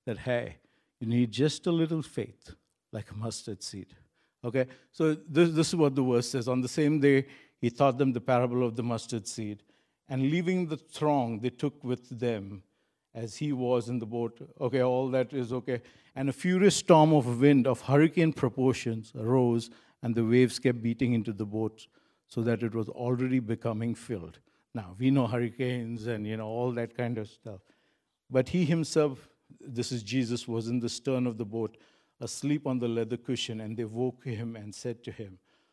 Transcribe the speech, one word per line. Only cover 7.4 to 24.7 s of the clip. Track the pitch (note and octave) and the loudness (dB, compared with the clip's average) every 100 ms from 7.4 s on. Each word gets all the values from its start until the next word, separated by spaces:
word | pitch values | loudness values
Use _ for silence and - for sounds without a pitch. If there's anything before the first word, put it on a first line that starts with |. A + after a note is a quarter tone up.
| _ _ | _ _
he | A#2+ | -4
taught | A#2 C#3 B2+ | 2 2 4
them | C3+ | 0
the | A#2+ | 0
parable | - B2 B2 B2 | 0 2 2 0
of | B2 A#2 | -2 -2
the | |
mustard | A#2+ A2+ - A2+ - | -4 -4 -6 -8 -8
seed. | - G#2 G#2 _ _ _ _ - | -10 -10 -10 _ _ _ _ -8
And | C3 | -2
leaving | C3+ E3+ F3 F#3 E3 | 0 0 0 -2 -2
the | D3+ | -6
throng, | - - D3+ C#3+ A#2 G#2+ | -10 -2 2 2 0 -2
they | B2 | -4
took | - D3 - | -4 -6 -6
with | B2 B2 - | -6 -6 -8
them | A#2+ A#2+ A2 G2 G2 - _ _ _ _ | -4 -4 -4 -8 -14 -18 _ _ _ _
as | A2+ A2+ - | -12 -12 -6
he | D3+ | -6
was | B2+ B2 B2 A2 | -2 0 0 0
in | B2 | -6
the | A2 | -4
boat." | A#2 A#2 - - - | -4 -6 -8 -20 -6
Okay, | B2+ C3 | -2 0
all | B2+ B2+ C3+ | 2 0 0
that | C3 A#2+ | 0 0
is | C#3 A#2 | -4 -4
okay. | B2+ C3+ A#2+ - - _ C3 | -4 -4 -6 -8 -20 _ -4
"And | D#3 | -4
a | |
furious | - F3+ F3+ G3 - | -2 0 6 6 4
storm | - D#3+ D#3 | 8 8 10
of | D3+ B2 A#2+ | 6 4 6
wind | C#3+ C#3 C3 | 8 8 4
of | A#2+ | 0
hurricane | - C#3+ D#3+ F3+ D#3+ | 2 4 6 4 2
proportions | - B2+ C3+ C3 B2 A#2+ A2 G#2+ B2 | 2 -2 2 2 2 -4 -6 -8 -6
arose, | A2+ C3 B2 A#2 A#2 - _ _ | 2 4 4 2 -2 -14 _ _
and | A#2 A#2 | -4 0
the | A2+ | 4
waves | B2 B2 - | 6 6 4
kept | C3 A#2+ | 0 0
beating | A#2 A#2 B2 | -2 0 0
into | A#2 A2 | 0 -2
the | G2+ G#2 | -6 -6
boat, | G#2+ A2 - - _ _ _ _ | -4 -4 -6 -20 _ _ _ _
so | A#2+ | -4
that | A2+ A2+ | -2 0
it | A#2 | -2
was | A2+ G#2+ | -4 -6
already | - A#2+ B2 B2+ C3 | -4 -2 0 0 0
becoming | A2 A2+ A#2+ G#2+ A#2 A2 | -2 -4 -4 -4 -4 -6
filled." | - G#2 E2 - _ _ _ | -8 -10 -10 -18 _ _ _